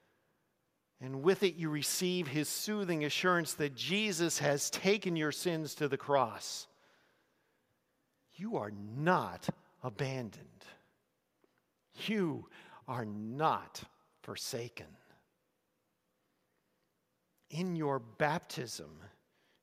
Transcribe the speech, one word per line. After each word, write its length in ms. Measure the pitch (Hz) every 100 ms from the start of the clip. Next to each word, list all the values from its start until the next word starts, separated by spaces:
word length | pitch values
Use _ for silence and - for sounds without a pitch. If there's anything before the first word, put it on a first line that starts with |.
| _ _ _ _ _ _ _ _ _ -
And 220 | 131 135
with 200 | 151 190
it, 140 | 196 165
you 120 | 160
receive 600 | 151 139 - 185 180 151
his 200 | 143 147
soothing 560 | - - 214 185 165
assurance 500 | 147 - 185 175 160
that 200 | - 147
Jesus 640 | 123 123 196 214 165 170 -
has 320 | 143 143 -
taken 460 | - 185 214 190 170
your 160 | 151
sins 420 | 139 180 160 151 -
to 120 | 147
the 80 | 131
cross. 720 | - 143 120 101 - - - _ _ _ _ _ _ _ _ _ _ _ _ _ _ _ _
You 220 | - 202 196
are 160 | 104 104 104 120
not 520 | 160 180 104 87 - - _ _
abandoned. 640 | 127 104 135 135 113 - - - - - _ _ _ _ _ _ _ _ _ _ _ - -
You 400 | 214 175 127 - - - - -
are 160 | 127
not 800 | 107 104 110 131 156 107 - - - _ _ _
forsaken. 640 | - 101 - 120 120 - 78 - - - _ _ _ _ _ _ _ _ _ _ _ _ _ _ _ _ _ _ _ _ _ _ -
In 260 | 151 185 165
your 220 | 151 135
baptism, 920 | 117 107 151 165 - - 120 - 76 78 95 - _ _ _ _